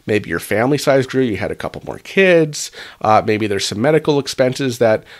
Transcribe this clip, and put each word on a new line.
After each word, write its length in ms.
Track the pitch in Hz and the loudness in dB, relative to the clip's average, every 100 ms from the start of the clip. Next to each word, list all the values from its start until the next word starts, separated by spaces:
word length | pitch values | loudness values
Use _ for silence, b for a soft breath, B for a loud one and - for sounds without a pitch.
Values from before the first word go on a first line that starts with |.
| - | -2
maybe 220 | 107 92 | -2 0
your 120 | 82 | -4
family 380 | - 104 123 143 | -2 0 2 0
size 280 | 147 135 127 | 2 2 2
grew, 160 | 131 | 0
you 140 | 127 110 | 0 -2
had 140 | 87 | -6
a 60 | 80 | -6
couple 260 | - - | -8 -10
more 140 | - - | -12 -12
kids, 720 | - - 190 170 156 147 - B B B | -4 2 4 4 2 -2 -12 B B B
uh, 220 | - 107 | 2 2
maybe 220 | 95 107 107 | 2 0 -2
there's 200 | 98 - | -2 -4
some 140 | 101 | -2
medical 380 | 131 156 160 143 | 2 2 2 0
expenses 600 | 131 - 127 127 135 120 | -2 0 0 0 -4 0
that, 260 | 117 110 B B | 2 2 B B